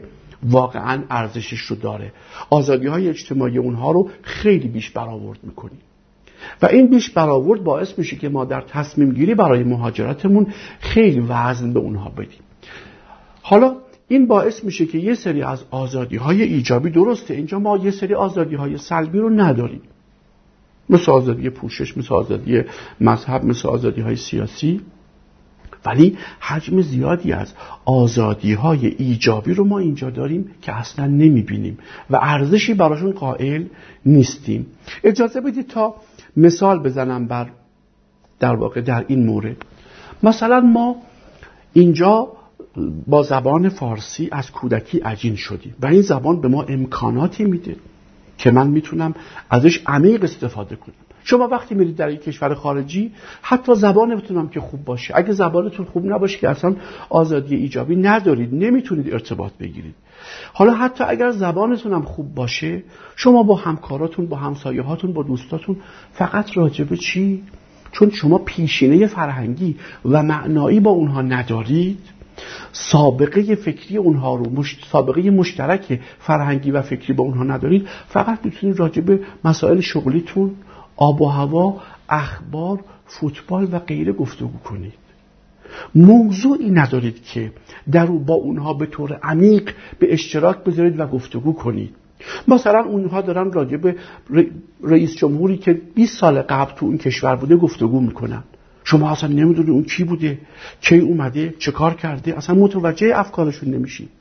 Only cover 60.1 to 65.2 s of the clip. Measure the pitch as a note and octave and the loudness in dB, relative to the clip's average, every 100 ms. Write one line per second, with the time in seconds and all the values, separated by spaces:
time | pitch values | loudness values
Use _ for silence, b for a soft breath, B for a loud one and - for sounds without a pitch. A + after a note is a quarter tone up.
60.1 | B B B B - G3+ A3+ B3+ B3+ B3 | B B B B 2 4 4 0 -2 -2
61.1 | - A#3+ A3+ F#3 E3+ A3 A#3+ G#3+ F#3 C#3+ | 0 -2 0 -2 -2 -2 -2 -2 -4 -4
62.1 | - C#3+ - A#2+ - D3+ F3 F#3 B B | -8 -10 -6 -6 -6 -6 -8 -10 B B
63.1 | - B3+ B3 G#3+ F#3+ - D#3 - C#3 E3 | 0 4 6 6 2 0 -6 -8 -6 -6
64.1 | E3 F3 D3 C#3+ C#3+ C#3 B2+ C3 E3 F#3 | -6 -6 -6 -8 -8 -6 -6 -6 -6 -4
65.1 | D#3+ | -4